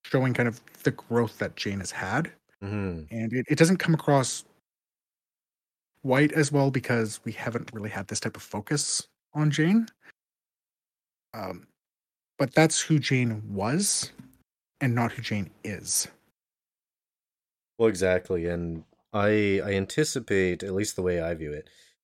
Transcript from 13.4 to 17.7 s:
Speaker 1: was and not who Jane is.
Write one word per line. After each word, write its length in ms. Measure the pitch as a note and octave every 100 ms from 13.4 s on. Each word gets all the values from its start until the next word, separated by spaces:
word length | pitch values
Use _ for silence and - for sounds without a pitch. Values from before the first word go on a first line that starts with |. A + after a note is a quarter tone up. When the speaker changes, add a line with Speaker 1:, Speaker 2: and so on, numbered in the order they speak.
| G#2
Speaker 1:
was 600 | G2 G#2+ E3+ G3+ - - - - _ _ _ _ -
and 140 | C3+
not 180 | A#2+ A#2
who 100 | -
Jane 280 | - G#2 F2+ _
is. 440 | A2 F#2+ - - - - _ _ _ _ _ _ _ _ _ _ _ _ _ _ _